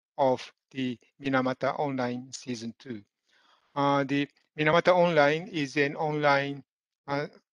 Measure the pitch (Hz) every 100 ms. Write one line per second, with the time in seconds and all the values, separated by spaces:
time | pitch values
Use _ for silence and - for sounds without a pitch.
0 | _ - 135 127 - - _ 135 127 117
1 | _ _ 139 131 127 131 131 - 147 131
2 | 123 123 131 - - 117 113 - 135 107
3 | - _ _ _ _ _ _ 143 139 139
4 | 139 143 143 _ _ 151 151 170 170 180
5 | 175 156 143 156 196 165 139 151 143 160
6 | 156 151 147 139 143 139 - _ _ _
7 | - 143 151 - _